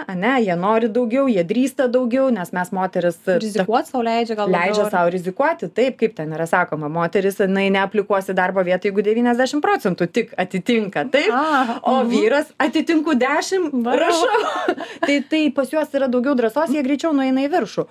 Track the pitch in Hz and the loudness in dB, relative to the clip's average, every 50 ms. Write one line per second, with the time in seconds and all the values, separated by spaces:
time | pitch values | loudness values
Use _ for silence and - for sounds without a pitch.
0 | - - 190 175 190 240 269 254 226 190 170 175 185 208 220 226 233 226 202 247 | -4 -6 -6 -2 0 0 2 2 2 0 0 0 0 2 2 2 2 0 0 0
1 | 247 220 233 269 277 262 220 180 170 165 220 240 262 262 - - 262 247 226 254 | -2 0 0 0 2 2 2 2 0 0 0 0 0 0 0 -2 -2 0 0 0
2 | 254 226 233 269 269 262 233 190 175 - - 180 175 - 196 185 190 185 - 185 | 0 0 0 0 2 2 0 -2 -4 -4 -4 -6 -4 -4 -4 -4 -4 -2 -2 0
3 | 170 175 165 - - 185 185 170 220 214 202 208 185 196 220 269 330 - - 247 | -2 -2 -2 -2 -2 0 0 0 0 -2 -2 -2 -2 0 0 -2 -2 -2 -4 -4
4 | 226 226 226 233 233 226 220 208 208 190 185 170 175 196 214 208 208 208 214 180 | -2 0 0 0 -2 -2 -2 -2 -2 0 0 2 2 2 2 2 0 2 2 2
5 | 170 175 180 180 170 185 185 - 277 311 330 330 214 175 - 214 254 269 247 - | 2 2 0 -2 -6 -6 -2 0 0 0 0 -2 -6 -6 -2 0 0 0 0 0
6 | 233 220 - - 156 156 156 156 165 165 202 180 175 - 156 151 151 147 160 170 | -2 -2 -2 -4 -8 -6 -4 -4 -2 0 2 2 2 0 -2 -6 -6 -4 -2 -2
7 | 170 170 - 208 190 196 190 - 202 190 190 196 196 196 196 190 196 196 220 208 | -2 0 0 0 0 0 0 0 0 0 2 2 2 2 2 2 0 0 0 -2
8 | 196 - 202 196 190 196 190 185 180 185 190 196 185 175 180 185 - 202 190 208 | 0 0 0 -2 -2 -2 0 0 0 2 2 0 0 0 0 0 0 -2 -2 0
9 | 196 208 220 233 240 240 240 233 262 247 285 294 302 403 415 - - 220 170 - | 0 0 2 2 2 2 2 2 0 0 0 0 0 0 0 0 0 -2 -2 0
10 | 175 180 - 240 220 - - - 185 185 - 185 - - 240 220 214 190 - 151 | -2 -2 -2 -2 -4 -4 -4 -6 -6 -4 -4 -6 -2 0 0 0 0 -2 -4 -4
11 | 147 247 - 285 320 427 240 262 302 311 302 262 254 226 233 - - - 247 262 | -4 0 0 0 0 2 0 0 0 0 2 0 0 0 -2 -4 -2 0 0 2
12 | 220 233 240 202 208 226 277 285 302 - - - 269 302 - 320 - - 339 311 | 2 2 2 2 2 2 2 2 -2 -2 -4 -2 -2 0 0 0 0 2 0 0
13 | 294 330 302 233 247 269 294 339 370 - 381 381 349 294 277 240 233 240 254 269 | 2 2 2 2 2 2 0 0 -2 -2 -2 -2 -2 -2 -2 -2 -2 0 0 0
14 | 330 349 349 320 349 508 415 440 - 640 587 - 698 - - - - - 440 - | 2 2 2 2 2 2 2 0 0 -2 -4 -4 -4 -4 -4 -4 -6 -12 -10 -4
15 | 339 285 285 285 - - 311 311 311 285 269 285 262 247 311 311 294 - - 277 | -2 0 0 0 0 0 0 0 2 0 0 0 -2 -2 0 -2 -2 -2 -2 -2
16 | 269 254 240 247 233 285 294 247 226 220 - 294 320 277 277 302 254 254 294 277 | 0 0 0 0 2 2 0 2 0 0 0 0 0 0 0 0 0 0 0 0
17 | - 330 294 269 269 262 262 262 277 285 339 349 226 - - - 143 - | 0 0 0 2 2 2 0 0 0 0 0 0 -2 -2 -4 -6 -6 -6